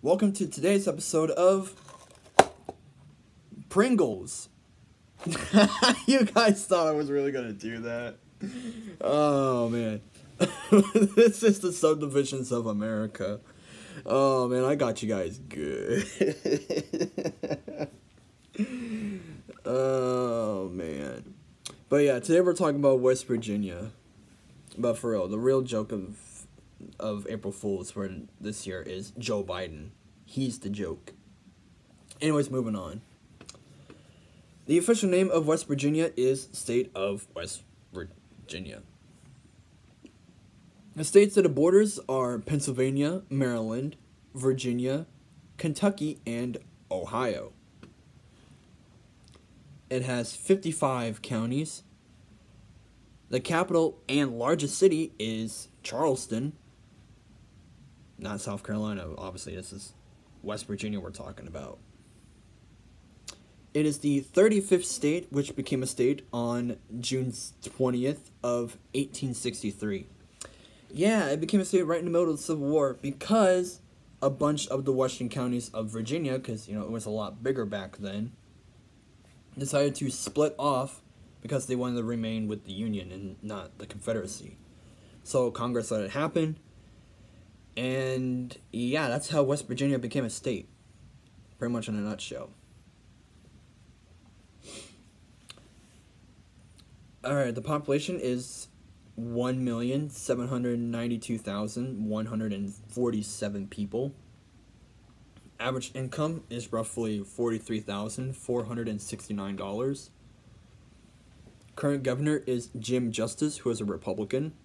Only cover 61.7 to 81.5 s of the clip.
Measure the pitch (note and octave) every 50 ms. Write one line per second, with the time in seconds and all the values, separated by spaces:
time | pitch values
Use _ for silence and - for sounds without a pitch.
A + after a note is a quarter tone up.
61.7 | - - - - - - - - - - _ - - - - - - - - -
62.7 | - - - - - - - - - - - - - - - - - - - -
63.7 | _ D3 D3+ D3+ C#3+ D3 - D3 C#3+ C#3 C3+ - - F3+ G3 A3+ G#3+ G3+ G3 -
64.7 | F#3+ F3 F3+ - - - - D3 D3+ F3 F3 - - C#3+ C#3 - - - C3 -
65.7 | D3 B2+ B2+ B2+ - - B2 B2+ C#3+ C#3+ - - - A#2+ A#2+ A#2+ A#2+ A#2+ A#2+ A#2+
66.7 | A2+ - - - G#2+ B2 A#2+ - C3 C3 C3 B2+ A#2 - - - - - - -
67.7 | - - C3 B2+ B2 B2 B2 C3+ D3 C#3+ - - - - - A#2+ A#2+ B2 A#2+ A2+
68.7 | - - - _ - C3+ C#3 - - - - C3 A#2+ - - B2 G#2 - - G#2
69.7 | G2 - - G#2+ G2+ F#2+ - - - - - - - - - - - - - -
70.7 | - - - - - C#3+ E3+ G#3 A3+ A3 F3+ C#3 C#3+ D#3 D#3 D#3+ - G3+ F#3+ F#3
71.7 | - F#3 F3+ D3+ E3+ E3 E3 F3 E3 E3+ F3 E3 D#3 C#3+ - - E3 D3+ C#3 C#3
72.7 | D3+ D#3 C#3+ C3+ B2 - - C#3+ C3+ - - - G#3+ A3+ G#3 F#3 F#3 F#3 F3+ F3+
73.7 | - - - - - - - - - - - C#3 C3+ C3 D3 D3 D3+ D3 - -
74.7 | C3 C3+ C3+ C#3 C3+ B2+ C3 B2+ B2+ - B2+ A#2+ - C#3 B2 B2 B2 B2 A#2 -
75.7 | - A2 A2 G#2+ G#2 A2+ A2 G#2+ C3+ E3+ E3 C#3 B2+ C3 C3 - A#2 G#2+ - -
76.7 | G#2 G#2+ G2+ E2+ A2+ A2+ G#2+ A2+ G#2+ A2 G#2+ G2 G2+ G#2+ A2+ C3 C3+ C3 A2+ G2+
77.7 | G2+ G2+ F#2+ F#2+ - - G2+ G2 G2 G#2 G#2+ B2 - - - - - - - -
78.7 | - - - - _ _ _ _ _ - - - - - - _ - - C#3 C#3
79.7 | D3 C#3+ C#3+ C#3+ C#3 - C#3+ C3 - - - - - D3 D3 D3 C#3+ - C3+ D3
80.7 | C#3 B2+ C3 C#3 - - _ - - - - - - - - A#2